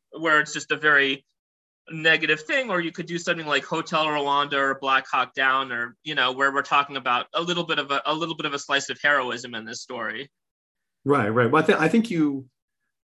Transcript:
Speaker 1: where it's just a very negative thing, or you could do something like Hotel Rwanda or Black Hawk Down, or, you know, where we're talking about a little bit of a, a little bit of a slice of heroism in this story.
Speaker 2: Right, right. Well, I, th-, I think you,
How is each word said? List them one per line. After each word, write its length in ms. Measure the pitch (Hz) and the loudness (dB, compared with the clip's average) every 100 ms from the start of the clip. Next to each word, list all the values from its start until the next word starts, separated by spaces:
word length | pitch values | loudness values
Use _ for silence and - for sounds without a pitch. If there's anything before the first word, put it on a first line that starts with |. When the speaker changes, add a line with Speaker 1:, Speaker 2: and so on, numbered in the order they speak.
| _ | _
Speaker 1:
where 300 | 156 160 151 | -4 2 2
it's 120 | 151 | 2
just 200 | 151 - | -6 -6
a 40 | 151 | 0
very 480 | 151 143 139 135 _ _ _ _ _ _ - | 4 4 4 -2 _ _ _ _ _ _ -14
negative 520 | 160 160 156 156 151 | -2 2 2 2 -2
thing, 280 | - 285 240 | 0 -2 0
or 120 | 180 | -2
you 100 | 165 | -2
could 140 | - 160 | -8 -8
do 120 | 170 | -6
something 280 | 180 165 151 | -4 -4 0
like 180 | 139 | -2
Hotel 400 | - 165 160 160 | 0 -6 -2 0
Rwanda 480 | 156 147 143 143 143 | 0 0 2 2 2
or 260 | 139 135 135 | 0 0 0
Black 280 | 135 135 - | 0 0 2
Hawk 220 | 135 123 | -2 -2
Down, 380 | - 135 135 131 | 0 2 2 -2
or, 240 | 117 120 - | -6 -8 -10
you 120 | 156 | -6
know, 180 | 143 127 | 0 0
where 200 | 127 139 | 2 2
we're 100 | 139 | 2
talking 340 | - 147 139 139 | 2 2 2 -4
about 300 | 127 120 - | 0 0 0
a 80 | 156 | -4
little 240 | 170 175 | -2 -2
bit 140 | 160 147 | -2 -2
of 120 | 139 | 0
a, 120 | 139 147 | -2 -2
a 80 | |
little 220 | 156 165 160 | -2 -4 -6
bit 100 | 151 | -6
of 60 | |
a 60 | 139 | -6
slice 320 | - 139 131 | -2 -2 -2
of 80 | 123 | -2
heroism 520 | 147 143 123 117 123 | 0 2 0 -6 -8
in 100 | 117 | -12
this 160 | 110 120 | -10 -14
story. 500 | - 120 110 110 139 _ _ _ _ _ _ _ | -10 -8 -8 -8 -12 _ _ _ _ _ _ _
Speaker 2:
Right, 260 | 135 139 104 | 0 2 4
right. 200 | 117 120 | 2 4
Well, 120 | 156 | 4
I, 40 | 156 | 4
th-, 120 | 175 | 2
I 100 | 165 | 4
think 220 | 226 220 | 2 2
you, 360 | 170 151 139 123 _ _ _ _ _ _ | 0 0 -2 -10 _ _ _ _ _ _